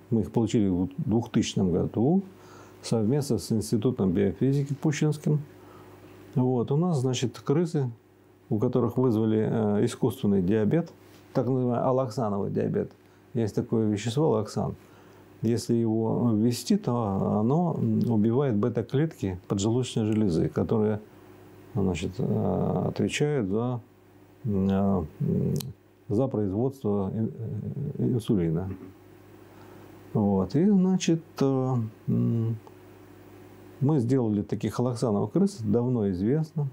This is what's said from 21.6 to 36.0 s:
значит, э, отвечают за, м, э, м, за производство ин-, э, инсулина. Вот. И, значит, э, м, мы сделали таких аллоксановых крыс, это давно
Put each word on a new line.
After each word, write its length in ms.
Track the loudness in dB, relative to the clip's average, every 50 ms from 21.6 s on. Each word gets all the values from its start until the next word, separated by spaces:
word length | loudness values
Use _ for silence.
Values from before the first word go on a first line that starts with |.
| -20 -8 -4
значит, 380 | -2 0 0 0 -2 -4 -6 -6 -4
э, 680 | -2 -2 0 0 0 0 0 0 0 0 -2 -2 -2 -2
отвечают 600 | -2 -2 -2 -2 0 0 0 0 0 0 -2 0
за, 320 | -2 -2 -2 -2 -4 -6 -8 -14 -20 -20 -20 -20 -20 -20 -20 -20 -20 -10 -6
м, 240 | -2 0 0 2 2
э, 360 | 2 2 2 2 2 0 -2 -4 -6 -4
м, 320 | -2 0 0 0 0 0 0 -2 -4 -6 -12 -16 _ -20 -20 -20 -8 -2
за 180 | 0 0 0 0
производство 840 | 0 -2 -2 0 0 0 0 -2 -2 -2 -2 0 0 0 0 -2 -2
ин-, 160 | -2 -4 -4 -4 -6 -8 -8 -8 -8 -8 -8 -8 -6 -6 -6 -4 -2
э, 60 | -2
инсулина. 640 | 0 0 0 0 0 0 2 2 0 0 -2 -2 -4 -8 -10 -14 -18 -20 -20 -20 -20 -20 -20 -20 -20 -20 -20 -20 -20 -20 -20 -20 -20 -20 -20 -20 -20 -20 -20 -20 -6 -2
Вот. 420 | 0 2 2 2 2 0 0 0
И, 100 | 2 4
значит, 580 | 4 4 4 4 4 2 2 2 0 0 0 -2 -8 -4 0
э, 360 | 0 2 2 2 0 0 0 -2 -2 -4 -8 -10 -4 -2
м, 500 | 0 0 2 0 0 0 0 -2 -4 -6 -10 -16 -20 -20 -20 -20 -20 -20 -20 -20 -20 -20 -20 -20 -20 -20 -20 -20 -20 -20 -20 -20 -6 -2
мы 200 | 0 2 2 2
сделали 420 | 2 2 2 2 2 2 0 0
таких 360 | 0 -2 -4 -4 -4 -4 -2 -2
аллоксановых 520 | -2 -2 -2 -2 -2 0 0 0 -2 0
крыс, 280 | 0 0 0 0 0 -4
это 80 | -2 0
давно 400 | 0 2 2 2 0 0